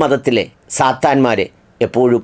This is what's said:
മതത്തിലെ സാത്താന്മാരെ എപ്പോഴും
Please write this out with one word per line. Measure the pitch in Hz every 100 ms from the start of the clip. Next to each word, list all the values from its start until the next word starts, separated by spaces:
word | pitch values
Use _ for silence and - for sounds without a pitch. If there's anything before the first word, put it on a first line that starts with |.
മതത്തിലെ | 151 135 - 117 80 _ - -
സാത്താന്മാരെ | 135 127 151 139 127 107 92 - _ - 120
എപ്പോഴും | 120 127 120